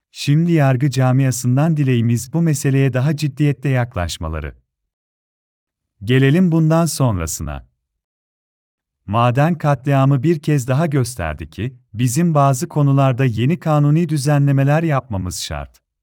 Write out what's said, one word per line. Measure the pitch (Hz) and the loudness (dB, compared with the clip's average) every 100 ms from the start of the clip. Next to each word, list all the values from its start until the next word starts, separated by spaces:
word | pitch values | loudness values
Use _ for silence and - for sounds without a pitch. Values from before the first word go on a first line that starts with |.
| _ | _
Şimdi | - - 151 170 | -6 0 0 2
yargı | 165 135 127 143 | 2 2 2 0
camiasından | 131 127 131 135 - 123 131 165 151 | 0 2 2 0 -2 0 0 0 0
dileğimiz | 131 120 117 120 - | 0 0 0 -2 -2
bu | 165 | -2
meseleye | 165 147 139 135 135 | 0 0 0 0 0
daha | 127 147 147 | 0 -2 -2
ciddiyetle | 147 120 147 139 143 | -4 -2 -2 0 -2
yaklaşmaları. | 131 120 92 85 - 82 78 73 - _ _ _ _ _ _ _ _ _ _ _ _ _ _ | -2 -2 -4 -6 -6 -8 -6 -8 -12 _ _ _ _ _ _ _ _ _ _ _ _ _ _
Gelelim | 98 131 135 170 185 | 0 4 4 4 4
bundan | 165 156 165 165 | 4 4 2 0
sonrasına. | - 127 92 80 - 71 69 - _ _ _ _ _ _ _ _ _ _ _ _ _ - | 0 0 0 -4 -6 -10 -10 -16 _ _ _ _ _ _ _ _ _ _ _ _ _ -4
Maden | 117 123 120 156 160 | 0 2 2 0 0
katliamı | 147 139 143 139 135 139 | -2 -2 0 2 2 2
bir | 156 160 | 0 0
kez | - 147 123 | 0 -2 0
daha | 131 170 | -2 0
gösterdi | 143 120 - 80 76 78 | -2 -2 -4 -6 -6 -10
ki, | - 120 127 _ | -10 -10 -10 _
bizim | 104 123 135 175 | -4 -2 0 0
bazı | 151 139 127 - | 2 2 0 -4
konularda | 151 143 139 135 120 | 0 2 2 2 2
yeni | 135 107 131 175 | 0 0 -2 -2
kanuni | 160 151 147 156 165 | 0 2 2 2 0
düzenlemeler | 156 143 143 139 139 139 156 | -2 0 2 2 2 2 0
yapmamız | 165 135 - 98 90 - | 0 -2 -4 -6 -6 -8
şart. | - 76 71 _ _ _ | -8 -10 -12 _ _ _